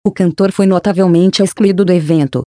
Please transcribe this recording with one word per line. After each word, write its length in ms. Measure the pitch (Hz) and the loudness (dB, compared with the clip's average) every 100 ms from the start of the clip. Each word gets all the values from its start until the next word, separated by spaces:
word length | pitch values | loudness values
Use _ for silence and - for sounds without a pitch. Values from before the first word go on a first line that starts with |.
| 202 | -6
o 60 | |
cantor 400 | - 175 160 196 | -2 -2 0 -2
foi 140 | - 196 | 0 0
notavelmente 760 | 180 202 180 185 170 185 - | 0 0 0 2 2 2 0
excluído 420 | 190 - 196 190 | -2 0 0 2
do 80 | 185 | 0
evento, 500 | 175 151 160 139 127 - | 0 0 0 0 -4 -8